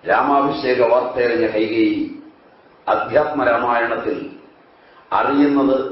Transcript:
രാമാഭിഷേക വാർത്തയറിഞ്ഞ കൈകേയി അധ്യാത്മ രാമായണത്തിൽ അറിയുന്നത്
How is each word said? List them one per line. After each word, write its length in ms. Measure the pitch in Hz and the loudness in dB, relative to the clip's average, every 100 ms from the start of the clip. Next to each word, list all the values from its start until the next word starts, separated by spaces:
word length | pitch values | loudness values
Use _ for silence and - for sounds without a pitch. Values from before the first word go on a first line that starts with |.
രാമാഭിഷേക 760 | 90 107 139 139 143 - 127 123 117 | 0 0 2 0 0 -2 -2 2 2
വാർത്തയറിഞ്ഞ 580 | 123 - 127 120 113 110 | 2 0 -2 0 0 0
കൈകേയി 540 | 107 110 113 107 101 - - - - - - _ - - | 0 -2 2 0 0 -6 -10 -20 -20 -20 -20 _ -14 -4
അധ്യാത്മ 520 | 131 120 123 151 147 | -2 0 0 0 0
രാമായണത്തിൽ 760 | 123 117 120 117 117 117 - 143 - - - - _ _ - - - | 0 0 0 0 -2 -4 -4 -6 -8 -16 -20 -20 _ _ -20 -20 -4
അറിയുന്നത് 680 | 98 123 143 143 143 139 131 131 | -2 0 2 2 4 2 0 -2